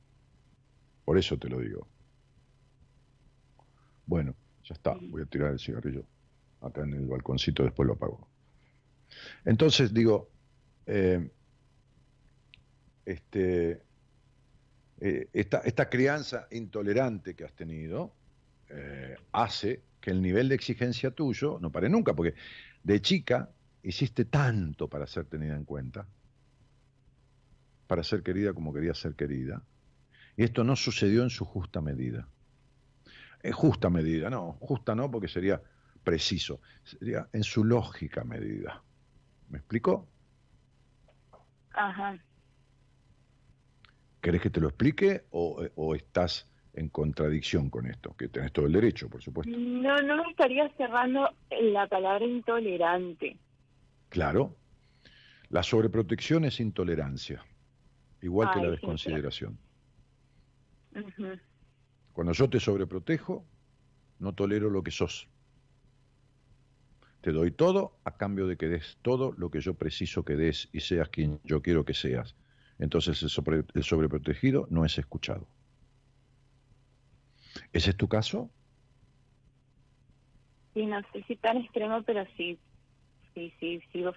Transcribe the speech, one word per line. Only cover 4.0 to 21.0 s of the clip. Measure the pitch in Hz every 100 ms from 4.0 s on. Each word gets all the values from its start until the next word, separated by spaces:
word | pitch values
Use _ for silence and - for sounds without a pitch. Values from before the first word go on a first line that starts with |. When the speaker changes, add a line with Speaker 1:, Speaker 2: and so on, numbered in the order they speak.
| -
Speaker 1:
Bueno, | 87 69 - _ _
ya | -
está, | 80 - -
Speaker 2:
Sí. | -
Speaker 1:
voy | 80
a | 73
tirar | 69 73
el | 65
cigarrillo | - 57 73 65 - _ _ _ _ -
acá | - -
en | 73
el | 71 65
balconcito, | 65 - 65 - -
después | 64 - 67
lo |
apago. | - - - - _ _ _ _ _ _ _ - - - -
Entonces | - 113 156 - 120
digo, | 113 113 104 - _ _ _ _ _ -
eh, | 101 92 90 82 - _ _ _ _ _ _ _ _ _ _ _ - _ _ _ _
este, | - 87 - 101 92 87 85 85 _ _ _ _ _ _ _ - _ _ _ -
eh, | 101 67 -
esta, | 101 - -
esta | 123 139 139
crianza | 127 135 151 143 120 -
intolerante | 113 104 110 101 107 131 104 92
que | -
has | 76
tenido, | - 82 78 80 104 180 _ _ _ _ _ -
eh, | 73 69 69 65 - -
hace | - 113 - 104 - - _
que | -
el | 92
nivel | 92 98 131
de |
exigencia | 135 - 117 123 117